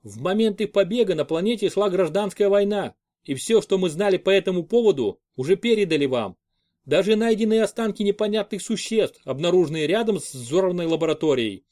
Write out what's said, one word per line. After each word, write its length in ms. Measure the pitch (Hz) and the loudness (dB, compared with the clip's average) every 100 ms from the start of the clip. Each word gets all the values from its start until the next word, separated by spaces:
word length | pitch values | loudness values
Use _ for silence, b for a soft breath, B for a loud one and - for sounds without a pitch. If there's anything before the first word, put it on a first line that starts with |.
в 180 | 107 104 | -20 -8
момент 420 | 156 208 220 202 | -4 0 0 -2
их 100 | 208 | -2
побега 420 | 202 185 240 208 | 0 0 0 0
на 120 | 160 143 | 0 -2
планете 440 | 160 202 233 190 | -2 -2 -2 -2
шла 220 | - 208 | 0 -2
гражданская 580 | 185 170 175 208 - 202 | 0 0 0 -4 0 2
война, 460 | 202 202 208 147 - _ _ | 2 2 -2 -6 -10 _ _
и 120 | - 135 | -8 -8
все, 260 | - 220 | 2 2
что 160 | - 190 | 2 0
мы 140 | 180 | 0
знали 260 | 151 202 185 | -2 0 0
по 140 | - | 2
этому 320 | 196 190 185 | 2 2 -4
поводу, 560 | 165 233 226 143 107 - _ - | 0 2 4 2 0 -4 _ -8
уже 220 | 131 190 | -2 0
передали 500 | 233 220 190 156 143 | 2 2 2 0 0
вам. 300 | 123 101 90 _ _ _ _ - | 0 -4 -10 _ _ _ _ -2
Даже 300 | 151 190 214 | 0 2 2
найденные 460 | 226 214 220 220 | 2 0 2 2
останки 400 | 208 - 226 - | 0 -2 -6 -2
непонятных 640 | 202 202 214 214 202 196 | -2 0 -2 -2 -4 -8
существ, 580 | - 220 - 226 190 - | -6 -6 -2 0 0 -2
обнаруженные 600 | - 131 170 185 156 156 151 | -10 -4 2 2 2 0 0
рядом 340 | 208 220 202 | 0 0 -4
с 140 | - | -4
взорванной 540 | 131 120 165 190 175 165 | -14 -4 0 0 0 -2
лабораторией. 800 | 160 160 156 160 131 113 95 _ | 0 0 0 2 2 0 -4 _